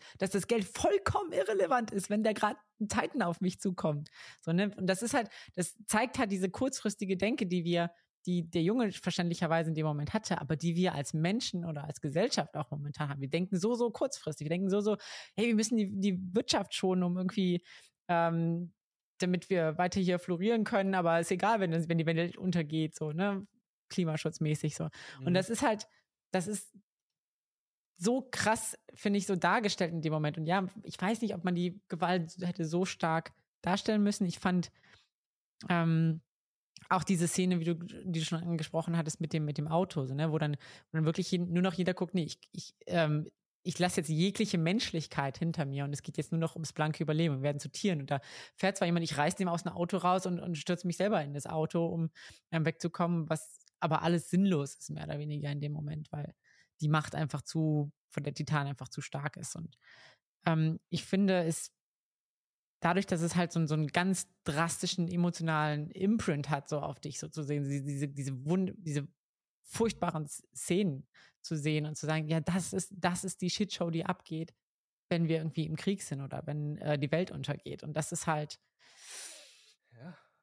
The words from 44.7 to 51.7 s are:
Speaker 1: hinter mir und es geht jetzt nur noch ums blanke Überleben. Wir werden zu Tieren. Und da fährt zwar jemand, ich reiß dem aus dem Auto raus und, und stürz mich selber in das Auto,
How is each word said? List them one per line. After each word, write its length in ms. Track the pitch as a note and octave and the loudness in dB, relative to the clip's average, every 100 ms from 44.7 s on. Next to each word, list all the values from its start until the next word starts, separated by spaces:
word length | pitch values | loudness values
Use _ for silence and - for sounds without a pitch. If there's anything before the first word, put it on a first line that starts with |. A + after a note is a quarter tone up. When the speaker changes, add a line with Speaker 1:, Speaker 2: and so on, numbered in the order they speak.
| G#3+ - E3 - - C#3 - | 2 0 -4 -4 -2 -2 -2
Speaker 1:
hinter 300 | E3+ D#3+ C#3 | -4 -2 -2
mir 180 | C#3 | -2
und 80 | C#3+ | -4
es 100 | C#3+ | -6
geht 140 | - - | -8 -6
jetzt 140 | D3+ | -2
nur 80 | E3 | 0
noch 140 | D#3+ | -2
ums 180 | - D#3 | -4 -8
blanke 300 | - D#3 D3+ | -2 -2 0
Überleben. 360 | D#3 D3+ E3 C3+ | 0 2 2 2
Wir 40 | |
werden 160 | C#3+ C#3+ | 0 -2
zu 100 | C#3 | -6
Tieren. 300 | - G#3 D#3+ | -2 0 0
Und 100 | C3+ | 0
da 100 | C#3 - - - | -4 -4 -18 -18
fährt 220 | - F#3+ G3 | -2 0 2
zwar 100 | F3 | 2
jemand, 180 | E3+ | 2
ich 140 | E3 C#3+ | 2 2
reiß 160 | D3 | 2
dem 140 | F3+ F#3 | 2 0
aus 160 | E3+ | 0
dem 80 | E3+ | -2
Auto 240 | F3 F3 F#3 | -4 -2 2
raus 260 | F3+ F#3 | 4 2
und, 140 | F#3 F3 | 2 -4
und 160 | - D#3 | -4 -4
stürz 280 | - F3 | -2 -2
mich 120 | F3 E3 | -2 0
selber 260 | G3 G3+ | 2 2
in 120 | C#3+ | 0
das 120 | C#3+ - | -6 -4
Auto, 380 | D#3+ D#3+ | -2 0